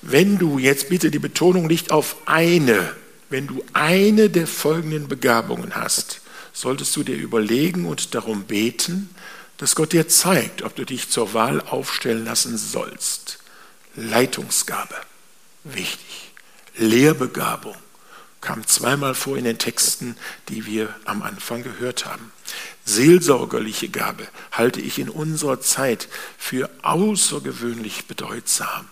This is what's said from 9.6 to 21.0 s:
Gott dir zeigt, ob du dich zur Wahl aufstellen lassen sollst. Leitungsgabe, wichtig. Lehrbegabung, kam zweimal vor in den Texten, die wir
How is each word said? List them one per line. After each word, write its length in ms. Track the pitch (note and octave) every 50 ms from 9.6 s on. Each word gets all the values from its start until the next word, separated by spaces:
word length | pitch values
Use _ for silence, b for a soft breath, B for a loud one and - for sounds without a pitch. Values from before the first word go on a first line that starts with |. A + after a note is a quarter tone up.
| C#3+ A#2+ -
Gott 160 | - D#3 D3+
dir 160 | - E3 D#3 -
zeigt, 540 | - - - F3+ F#3 D3 A2+ - - -
ob 120 | - A2 -
du 100 | - B2+
dich 260 | - C3+ A#2+ - -
zur 220 | - C3 A#2 F#2+
Wahl 280 | G#2 A2+ A2 B2+ D3 D3+
aufstellen 640 | - - - C3 C3 - - - - C3 A2+ A2+ A2+
lassen 340 | A2+ A#2+ - - B2 A#2 A2
sollst. 800 | G#2+ G#2+ - - - - - - - - - - - - - - B B B B B B B B B B -
Leitungsgabe, 1000 | - A2+ A2+ A2 A#2 B2+ B2+ - - - - - - - - - - - - - - - - - - - - - - - - - - -
wichtig. 680 | D#3 B2+ G2 F2+ - - - - - - - B B B B B B B B B B -
Lehrbegabung, 1000 | - A2+ A2 A2+ B2 C3+ D3+ D#3 C3+ B2+ B2+ - - - - - - - G#2+ - - - - B B B B B B B B B B
kam 260 | - - - A2+ A2
zweimal 480 | - - - A2 A#2+ C3+ C#3+ C#3+ C3+ B2+
vor 220 | - - C#3 C3+
in 80 | C3+ B2
den 140 | A#2+ A2+ A2+
Texten, 580 | - - - - - - - - - B2 A#2 B B B B B B -
die 180 | A2+ A2+ A2
wir 280 | G#2+ G#2+ A2 A2 G#2+ - -